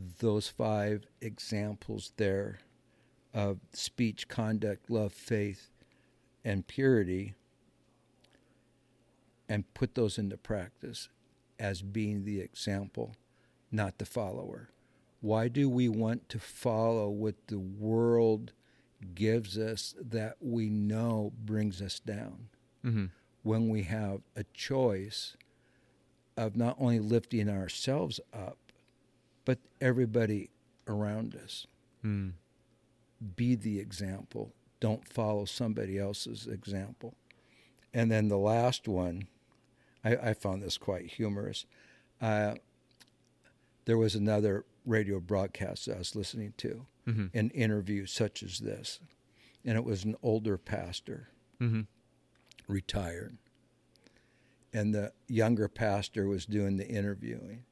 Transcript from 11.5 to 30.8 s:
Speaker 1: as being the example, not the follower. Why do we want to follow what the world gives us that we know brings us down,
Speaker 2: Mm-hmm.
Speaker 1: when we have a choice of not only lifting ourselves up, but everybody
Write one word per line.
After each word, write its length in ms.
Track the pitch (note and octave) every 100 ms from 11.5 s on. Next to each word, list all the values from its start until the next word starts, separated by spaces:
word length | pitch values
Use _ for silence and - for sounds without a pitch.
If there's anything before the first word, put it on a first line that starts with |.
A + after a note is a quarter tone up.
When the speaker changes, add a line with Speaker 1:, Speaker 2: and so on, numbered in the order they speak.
| -
Speaker 1:
as 240 | G#2 F#2
being 420 | G2 G#2+ G#2 G#2
the 160 | G2+ G2
example, 760 | F2+ - - G2 G2+ - A2+ A2+ _ _ _ _ _
not 260 | G#2+ G2 -
the 60 | G#2
follower. 640 | B2 G2+ A2 - - A#2 _ _ _ _ _
Why 280 | G#2+ A2 A#2+
do 200 | B2+ C#3
we 200 | B2 B2
want 400 | G#2+ A2+ A#2+ -
to 100 | A2
follow 680 | - - B2 A2 A2+ A2+ G#2
what 400 | G#2 G#2+ G2 -
the 100 | G#2
world 960 | F#2+ G2 G#2+ A2+ A#2 A#2 A2+ A2 A#2 - _ _ _ _ F#2
gives 420 | F2 G#2+ A#2 G#2 G2+
us 380 | A2 A2 - -
that 360 | B2 A2 A2 -
we 280 | C3+ A#2 G#2+
know 640 | G#2+ G#2 A2 A#2 A2 G#2 A#2
brings 360 | G#2+ G#2+ G#2+ F2+
us 180 | G2 -
down, 480 | - G#2 G#2+ - A2+ - _ _
Speaker 2:
Mm-hmm. 220 | B2 A2 F#2+ - _ _
Speaker 1:
when 260 | A2 A2+ A2+
we 140 | A2
have 360 | F2 A2 G#2 G2 - -
a 80 | G2+
choice 840 | - - C3+ B2 G2 G2+ - - - - _ _ _ _ _ _ _ _ -
of 200 | A2 G#2+
not 200 | A#2 -
only 200 | B2+ A#2
lifting 480 | G#2+ A#2 - A#2 G#2
ourselves 720 | G2 F#2 - - C#3 E3 - -
up, 260 | - F#2+ - _ _ _ _ _ _ _ _
but 140 | - B2+ - _
everybody 720 | C3 B2 A#2+ A#2 A2 G#2 - _ _ _